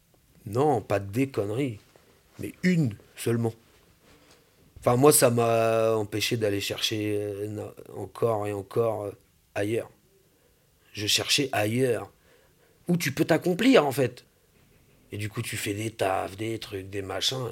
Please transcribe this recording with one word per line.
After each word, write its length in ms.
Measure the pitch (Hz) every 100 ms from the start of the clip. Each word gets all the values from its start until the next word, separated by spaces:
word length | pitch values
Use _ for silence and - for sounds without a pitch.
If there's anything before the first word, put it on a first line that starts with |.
| _ _ _ - 104
Non, 340 | 113 151 120
pas 180 | - 101
des 300 | 101 110 135
conneries, 500 | 131 101 113 143 104 _ - _ _ _ -
mais 120 | - -
une 340 | 180 170 131 101 -
seulement. 400 | - 117 117 113 - _ - _ _ _ - _ - _ _ _ -
Enfin, 160 | 127 123
moi, 160 | 147
ça 180 | 147 131
m'a 600 | 117 117 113 113 113 113
empêché 440 | 110 104 107 - 117
d'aller 240 | 104 101
chercher, 560 | - 104 - 107 107 104
euh, 280 | 104 101 107
na-, 280 | 104 101 - - -
encore 500 | 98 - 117 107 104
et 60 |
encore, 520 | 101 98 120 117 104
euh, 80 | 101 - _ _ _
ailleurs. 360 | - 104 113 - - _ _ _ _ _ _ _ _ _
Je 140 | - 104
cherchais 420 | - 101 - 139
ailleurs, 580 | 101 107 120 127 104 98 _ _ _ _ _ _ _ -
où 80 | 175
tu 160 | 147
peux 120 | 135
t'accomplir, 600 | 156 156 175 180 240 226 147
en 60 |
fait. 320 | 135 123 - _ _ _ _ _ _ _ _ -
Et 40 | 101
du 120 | 104
coup, 120 | 120
tu 160 | 110 107
fais 160 | 110
des 180 | 101 110
tafs, 460 | - 98 92 92 98
des 220 | 113 113
trucs, 320 | - 98 95
des 100 | 101
machins. 460 | 95 95 - 131 117